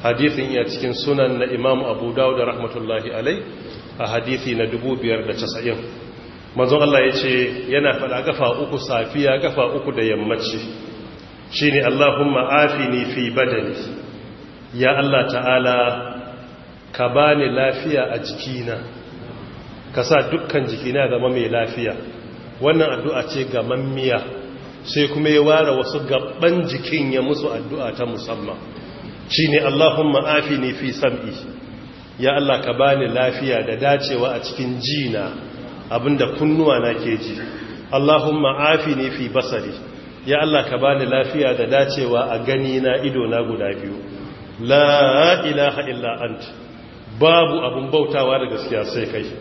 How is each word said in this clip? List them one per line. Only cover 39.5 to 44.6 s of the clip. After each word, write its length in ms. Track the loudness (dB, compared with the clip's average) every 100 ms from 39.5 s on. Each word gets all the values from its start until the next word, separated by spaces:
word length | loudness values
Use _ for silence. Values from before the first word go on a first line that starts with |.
| -4 -6 -10 -14 -16 -18 -14 0
Ya 140 | 2
Allah, 260 | 4 2 2
ka 80 | 2
bani 280 | 2 2 2
lafiya 480 | 2 2 2 2 2
da 100 | 2
dacewa 680 | 4 2 0 0 2 0
a 80 | -2
gani 400 | 0 0 0 0
na, 200 | 2 2
ido 240 | 0 0 0
na 120 | 0
guda 300 | -2 -2 -4 -4
biyu. 160 | -8 -10 -12 -12 -14 -14 -16
"La 880 | -8